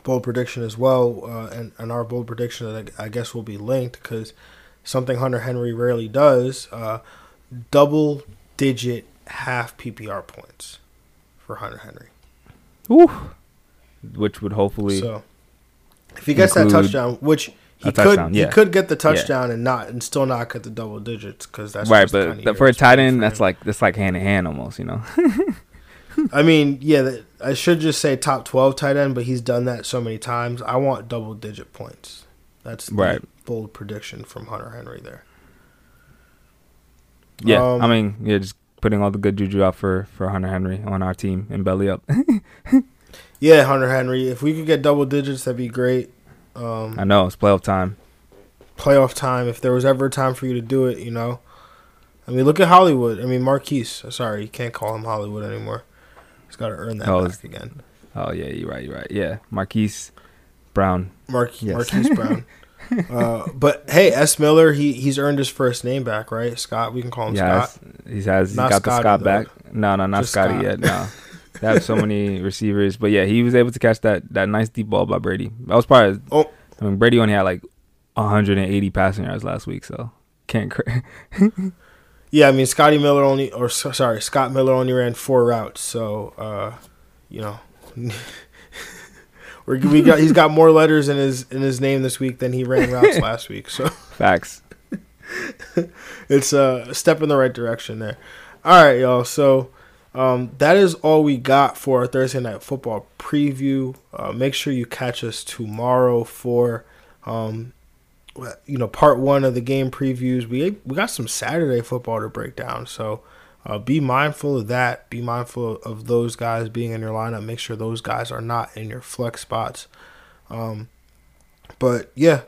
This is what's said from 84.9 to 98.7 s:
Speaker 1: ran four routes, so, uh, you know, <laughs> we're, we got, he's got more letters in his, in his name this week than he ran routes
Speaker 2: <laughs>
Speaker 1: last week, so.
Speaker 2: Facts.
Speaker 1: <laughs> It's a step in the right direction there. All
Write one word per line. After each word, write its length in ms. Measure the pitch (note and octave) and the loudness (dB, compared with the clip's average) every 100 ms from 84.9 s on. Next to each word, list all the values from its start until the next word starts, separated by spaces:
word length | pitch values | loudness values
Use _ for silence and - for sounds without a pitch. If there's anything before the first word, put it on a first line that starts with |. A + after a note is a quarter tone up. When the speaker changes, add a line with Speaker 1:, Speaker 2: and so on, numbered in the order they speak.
Speaker 1:
ran 220 | B2+ A#2+ A2 | 0 0 -4
four 280 | - B2+ A#2+ | 0 2 4
routes, 360 | A#2 G#2+ - | 0 -4 -10
so, 540 | - A#2 A2 G#2+ G#2 - | -8 -6 -6 -6 -10 -12
uh, 360 | A2 G2+ G#2 A#2+ - _ _ _ _ | -10 -8 -10 -12 -20 _ _ _ _
you 120 | - | -12
know, 180 | G#2+ A2 - _ - - | -12 -12 -20 _ -20 -12
<laughs> 160 | A#2+ G#2 A#2+ - - _ - - - - - - _ _ - - - | -10 -10 -14 -20 -20 _ -20 -20 -18 -20 -20 -20 _ _ -20 -14 -6
we're, 140 | C3 | 0
we 220 | C#3+ D3+ | 4 6
got, 160 | - D#3 | 8 8
he's 120 | D#3+ | 6
got 180 | E3 D#3 | 6 6
more 180 | D#3 D#3+ | 8 8
letters 380 | D#3 D#3 D#3 C#3 | 8 6 4 2
in 80 | C#3 | 0
his, 320 | C#3 B2+ - | 0 -2 -8
in 100 | C3 | -4
his 200 | C3+ B2+ | -4 -2
name 220 | C3+ C3+ | 0 0
this 160 | C3 - | -2 -4
week 180 | C3 A#2+ | -6 -4
than 140 | B2+ | -4
he 100 | B2+ | -4
ran 280 | B2 B2+ B2 | 0 0 2
routes 260 | B2+ G#3+ G#3+ | 4 4 4
Speaker 2:
<laughs> 20 | |
Speaker 1:
last 300 | A2 A2+ - | 0 -4 -8
week, 200 | D3+ - | -14 -12
so. 180 | - C#3+ | -6 -6
Speaker 2:
Facts. 720 | - - - G2+ F2 - - _ | -6 -16 0 4 4 0 -20 _
Speaker 1:
<laughs> 40 | - - - _ _ - - - - - - E3+ - - - - | -20 -16 -16 _ _ -16 -12 -12 -14 -6 -6 -6 -10 -20 -14 0
It's 240 | C#3 C3+ | 2 2
a 400 | C#3+ C3+ B2+ A#2+ | 2 2 0 -6
step 280 | B2 - D#3 | -2 0 2
in 80 | D#3 | 2
the 80 | C#3 | 2
right 160 | C3 | 2
direction 460 | A#2+ A#2 A2+ - A2 | 0 -6 -6 -8 -10
there. 180 | G#2+ A2+ - - - - | -10 -12 -16 -20 -20 -6
All 200 | D#3 | 6